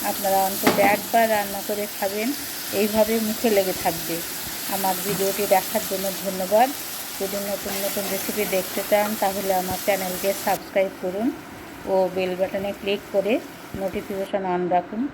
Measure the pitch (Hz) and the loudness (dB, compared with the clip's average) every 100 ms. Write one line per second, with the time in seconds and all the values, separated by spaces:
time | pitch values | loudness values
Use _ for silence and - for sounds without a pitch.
0 | 202 202 202 190 190 196 214 208 196 208 | -2 0 2 4 4 2 2 6 4 4
1 | - 233 220 214 202 196 190 208 208 - | 2 4 4 4 0 -4 -4 -4 -4 -4
2 | 196 208 226 294 - - - 196 208 214 | -2 -2 -2 -4 -6 -8 -4 0 2 4
3 | 208 226 214 220 240 202 185 175 190 165 | 4 4 0 0 4 4 2 2 0 -2
4 | 160 165 - - - - - 196 190 185 | -4 -4 -6 -8 -8 -8 -4 -2 0 0
5 | 196 185 196 196 196 190 - 214 - 190 | -2 0 0 0 4 4 4 -2 -2 -2
6 | 196 175 185 185 185 208 254 285 - - | -2 -4 -4 -2 2 6 4 2 -8 -10
7 | - - 196 196 202 196 202 196 196 208 | -10 -6 -4 -4 -4 -4 -4 -4 -2 -2
8 | 196 190 - 214 202 185 180 - 196 208 | -2 -4 -2 -2 0 0 0 -4 2 4
9 | 208 220 196 196 196 190 185 185 - 196 | 4 2 0 0 2 2 2 -4 0 0
10 | 185 180 196 196 - 180 - 202 190 190 | 0 -2 0 0 0 -2 0 0 0 -2
11 | 185 190 240 339 - - - - - 190 | -6 -2 -2 -2 -12 -14 -14 -12 0 2
12 | 185 180 185 185 190 202 202 202 196 202 | 2 0 -2 0 -2 -2 -4 -4 -4 -4
13 | - 202 196 269 - - - 196 190 214 | 0 0 2 0 0 -14 -12 -6 -4 -4
14 | - 196 196 202 190 180 180 180 180 214 | -6 -6 -2 -2 0 0 2 2 0 -4
15 | 269 | -4